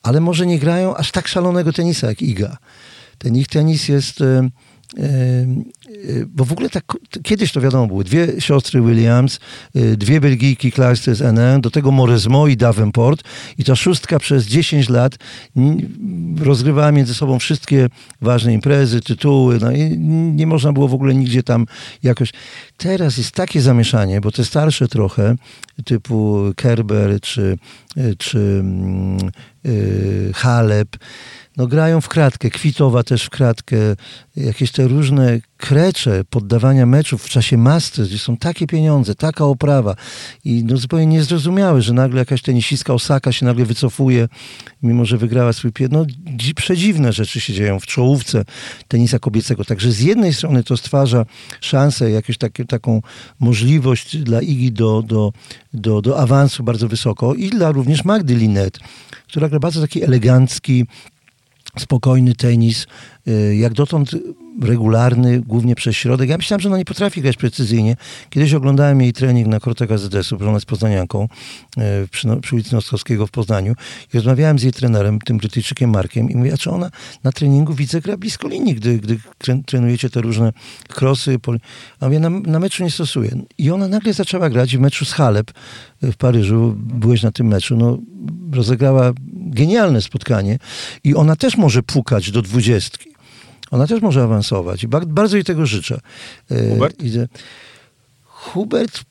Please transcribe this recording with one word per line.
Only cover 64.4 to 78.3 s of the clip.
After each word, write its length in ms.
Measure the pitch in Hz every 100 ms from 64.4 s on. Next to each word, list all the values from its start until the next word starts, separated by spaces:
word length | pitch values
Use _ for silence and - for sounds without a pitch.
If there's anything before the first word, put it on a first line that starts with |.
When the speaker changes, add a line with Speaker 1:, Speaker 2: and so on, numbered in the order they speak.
| - 240
Speaker 1:
regularny, 800 | 123 117 107 113 123 123 123 123
głównie 340 | 120 117 117
przez 200 | 117 120
środek. 340 | 107 117 127 131
Ja 80 | 160
myślałem, 240 | - 202
że 80 | 196
ona 80 | 190
nie 80 |
potrafi 360 | 180 - 202 180
grać 160 | 135 117
precyzyjnie. 580 | 120 - 113 113 110 123 - - -
Kiedyś 240 | 139 147
oglądałem 480 | 151 131 139 143 139
jej 120 | 123
trening 340 | 113 131 123 110
na 120 | 107
kortach 320 | 120 113 110
A 60 | 110
Z 180 | 98
S-u, 220 | 98 87 95
bo 80 |
ona 80 | 104
jest 120 | 107
poznanianką, 600 | - 107 110 98 90 101 110 - - - _ - 107 101
y, 40 | 95
przy, 200 | - 110
no, 100 | 131
przy 180 | -
ulicy 180 | 117 107
Noskowskiego 540 | 117 - 101 - 110 104
w 40 |
Poznaniu. 440 | - 104 104 95 120 - - -
I 40 | 120
rozmawiałem 420 | 113 127 156 143
z 40 |
jej 100 | 127
trenerem, 460 | - 123 107 101 107
tym 180 | - 110
Brytyjczykiem 520 | 104 123 - - 123
Markiem, 400 | 104 92 117 117
i 60 |
mówię: 180 | 123 127
"A 40 | 151
czy 140 | 165
ona 200 | 175 175 - - -
na 80 | 135
treningu, 420 | - 143 139 156
widzę, 280 | 139 139 165
gra 160 | 180 202
blisko 300 | 208